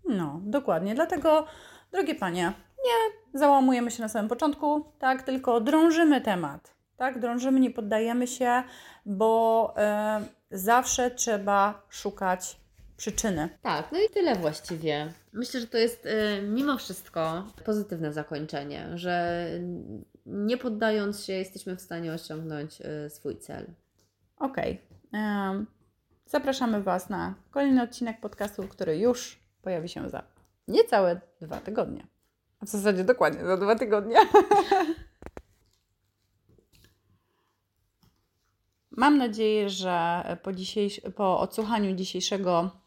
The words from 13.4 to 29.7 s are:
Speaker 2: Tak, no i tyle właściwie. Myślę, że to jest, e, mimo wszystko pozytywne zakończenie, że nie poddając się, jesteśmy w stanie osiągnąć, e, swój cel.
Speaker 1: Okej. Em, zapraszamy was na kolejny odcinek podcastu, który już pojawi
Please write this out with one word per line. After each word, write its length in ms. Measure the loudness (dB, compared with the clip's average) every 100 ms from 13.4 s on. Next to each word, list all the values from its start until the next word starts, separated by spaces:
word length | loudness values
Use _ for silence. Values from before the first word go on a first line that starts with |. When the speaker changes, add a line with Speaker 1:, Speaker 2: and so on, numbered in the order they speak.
| -4 -6
Speaker 2:
Tak, 300 | -4 -4 -4
no 60 | 0
i 100 | 0
tyle 260 | 2 0
właściwie. 800 | 2 0 -4 -8 -6 -2 -2 -4 -10 _
Myślę, 280 | -10 -8 -6
że 60 | -4
to 120 | 0
jest, 280 | 0 0 -4
e, 360 | -2 0 -2
mimo 360 | -2 -2 0 -2
wszystko 680 | -6 -12 -10 -4 -4 -4 -8 -12
pozytywne 480 | -4 -4 -4 -4 -4
zakończenie, 760 | -6 -6 -8 -6 -8 -8 -10 -10
że 520 | -8 -2 -2 0 -2 -4 -6 -8 -10 -12 -14 -16 _ -12
nie 300 | -4 -2 -2
poddając 680 | -4 -2 0 0 -2 -6
się, 80 | -6
jesteśmy 440 | -6 -6 -10 -10 -12
w 40 |
stanie 320 | -10 -8 -6
osiągnąć, 680 | -8 -8 -10 -8 -8 -10 -12
e, 300 | -10 -10 -10
swój 260 | -10 -10 -10
cel. 280 | -12 -14 -14 -18 _ _ _ _ _ _
Speaker 1:
Okej. 420 | -6 -4 -4 -6 _ -20 _
Em, 540 | -6 -2 -2 -2 -4 -8 _ _ _ _ _ _
zapraszamy 560 | -2 -2 -2 0 0
was 260 | 0 -2 -2
na 260 | -6 -6 -8 _
kolejny 320 | -2 4 4
odcinek 380 | 2 -4 -8 -8
podcastu, 420 | -12 -8 -8 -6 -10
który 300 | -6 -2 2
już 400 | 2 0 -6 -16 _ _
pojawi 260 | -6